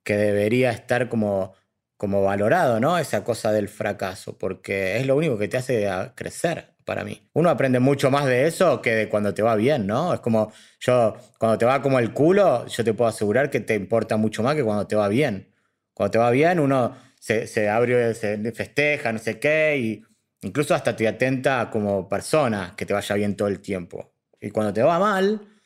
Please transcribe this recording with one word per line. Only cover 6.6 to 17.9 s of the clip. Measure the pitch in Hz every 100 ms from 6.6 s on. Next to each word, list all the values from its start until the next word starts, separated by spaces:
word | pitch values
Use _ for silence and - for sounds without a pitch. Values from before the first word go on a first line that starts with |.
| - _
para | - 101
mí. | 98 - _
Uno | - 170
aprende | 131 135 127
mucho | 127 143 135
más | 139 143
de | 123 139
eso | - 180 120
que | 123
de | 110 107
cuando | 107 104
te | 95
va | 110
bien, | 110 117 151 98
¿no? | 117 175
Es | 120
como, | - 113 107 - - _
yo, | - 123 110 - - _
cuando | 113 110
te |
va | 117 135
como | 139 131
el | 117
culo, | - 151 196 185 123 -
yo | -
te | 113
puedo | 110 117
asegurar | 107 104 107 143
que | 139
te | 98 110
importa | 92 113 107 110
mucho | 110 107
más | 113 151
que |
cuando | 113 104 95
te | 107
va | 101
bien. | 113 147 95 - _ _ _ _
Cuando | - 101
te | 110
va | 120
bien, | 127 160 180
uno | 139 135 113 - - _
se, | - 113 107
se | - 104
abre, | 110 120